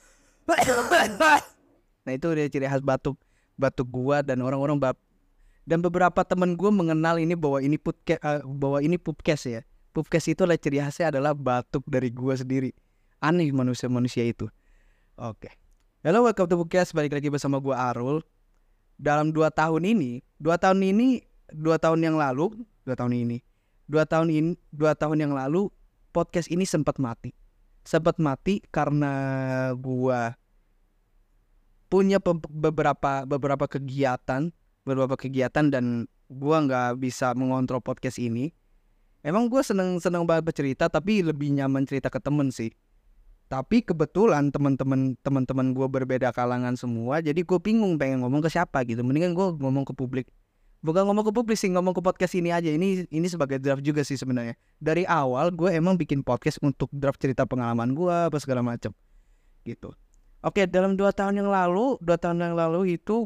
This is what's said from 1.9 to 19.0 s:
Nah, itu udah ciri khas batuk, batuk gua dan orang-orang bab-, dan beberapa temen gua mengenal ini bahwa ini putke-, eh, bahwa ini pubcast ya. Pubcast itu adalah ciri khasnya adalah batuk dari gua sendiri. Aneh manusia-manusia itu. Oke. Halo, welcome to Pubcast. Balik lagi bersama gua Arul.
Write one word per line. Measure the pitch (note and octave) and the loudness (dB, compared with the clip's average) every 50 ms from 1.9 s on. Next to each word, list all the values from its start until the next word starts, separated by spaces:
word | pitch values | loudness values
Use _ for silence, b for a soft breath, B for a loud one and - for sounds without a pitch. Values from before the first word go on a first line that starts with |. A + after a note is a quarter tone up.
| _ _ _ | _ _ _
Nah, | - C3 | -6 -6
itu | C3 E3+ E3+ | -4 -2 -2
udah | D#3+ D3+ D3 C#3 - | 0 0 0 -2 -2
ciri | C#3+ C3+ C3 | -2 -2 0
khas | C#3 C3+ C3+ | 0 0 2
batuk, | C#3 C3 C3 - D3 C3 - _ _ _ _ _ _ _ | 0 0 0 0 -4 -6 -6 _ _ _ _ _ _ _
batuk | - C3+ C3+ - - C3+ B2 | -2 0 0 0 -2 -6 -4
gua | A#2+ B2+ B2+ C3+ C#3+ D3 | -4 -4 0 0 0 0
dan | C#3+ C#3 B2+ B2+ B2 | 0 0 -2 -2 -2
orang-orang | B2+ C#3 C3+ C#3 D3 D3+ | -2 -2 0 0 0 0
bab-, | C#3+ C#3 B2+ B2+ - _ _ _ _ _ _ _ _ _ _ _ _ _ | 0 0 0 -2 -4 _ _ _ _ _ _ _ _ _ _ _ _ _
dan | - E3 E3+ | -2 0 2
beberapa | F3 F3+ E3+ F3+ F3+ F3 - F#3+ | 2 0 2 4 2 4 4 2
temen | F3+ - F#3 F3+ F3+ F3+ F3 | 0 0 0 2 2 2 0
gua | F3 F3+ G#3 | 2 2 2
mengenal | G#3 G3 E3+ E3 D#3+ D#3 D#3+ E3 E3+ | 4 4 2 2 2 2 2 2 2
ini | E3+ D#3+ D#3+ F3 | 2 0 0 0
bahwa | E3+ D#3 C#3+ C#3 C#3 C3+ | 0 0 0 0 2 2
ini | C#3+ D3+ D3+ | 0 0 0
putke-, | - F3 D#3 - _ - E3 - | -2 -4 -6 -6 _ -2 -2 -2
eh, | - D3+ D3 D3 B2+ | 0 -2 -2 -2 -4
bahwa | C3 C#3 C#3 C#3+ C#3 C#3 C#3+ C#3+ | -8 -6 -4 -2 0 0 0 2
ini | D#3 F3 E3+ | 0 0 0
pubcast | - E3 D3+ - - - D#3 C#3+ - C3 | -2 -6 -8 -4 -2 -2 -2 0 -2 -6
ya. | A#2 A2+ - - _ _ _ _ _ | -8 -8 -12 -14 _ _ _ _ _
Pubcast | D#3 D#3 - - E3 - D#3+ | -6 -4 0 -2 0 0 0
itu | D#3+ - F#3+ | 2 2 4
adalah | F3 E3 D#3 | 2 2 2
ciri | - D3+ C#3 C#3 C#3+ | 0 -2 -2 -2 -2
khasnya | C#3+ - - F3 D#3 | -4 -4 -2 -2 0
adalah | C3+ C3+ C#3 D3+ D3 | 0 0 0 0 -2
batuk | C#3+ C3+ B2+ B2 B2 A#2+ - - C#3+ - - | -2 -2 0 0 0 -2 -2 -6 -6 -4 -2
dari | C#3+ C3 B2+ B2 A#2 | -2 -2 -2 -2 -4
gua | B2 B2 C3+ C3+ | -4 -2 -2 -2
sendiri. | B2+ B2+ B2+ C3 C3+ C3 B2 - _ _ _ _ _ _ _ _ _ - | -2 -2 -2 -2 -2 -2 -4 -6 _ _ _ _ _ _ _ _ _ -2
Aneh | D3+ E3+ F3 E3 C#3+ | 0 2 2 2 2
manusia-manusia | C#3 C3+ B2+ B2+ B2 - - B2 B2 B2 B2 B2 - B2+ A#2 A#2 | 0 0 0 0 -2 -2 -2 -2 0 0 0 -2 -2 -2 -2 -2
itu. | A2 - A2+ G#2+ - _ _ _ _ _ _ _ _ _ _ _ _ | -2 -4 -8 -10 -12 _ _ _ _ _ _ _ _ _ _ _ _
Oke. | - B2 A#2 G#2 - - G#2+ - _ _ _ _ _ _ _ _ _ - | -14 -14 -14 -14 -14 -18 -20 -20 _ _ _ _ _ _ _ _ _ -2
Halo, | D3 F3+ A#3 B3 A#3 | 2 4 4 4 4
welcome | - - F#3 | 2 2 0
to | E3+ F3+ F3 | 0 0 0
Pubcast. | E3+ E3 - F3+ F3+ - - | 0 0 0 0 0 0 0
Balik | D#3+ D3+ C#3+ D3 | -2 -2 -2 -4
lagi | D3 C#3 D3 C#3+ | -4 -2 -2 -4
bersama | C#3+ - C#3 C#3 | -2 -2 -2 -2
gua | C3+ C3+ C3+ C3 B2 B2+ B2 | -2 -2 -2 -2 -2 -2 -2
Arul. | A#2+ A#2+ A#2+ C3 D3 D#3+ - - _ _ _ _ _ _ _ _ _ _ _ _ _ - | -4 -4 -4 -2 -4 -4 -6 -8 _ _ _ _ _ _ _ _ _ _ _ _ _ -4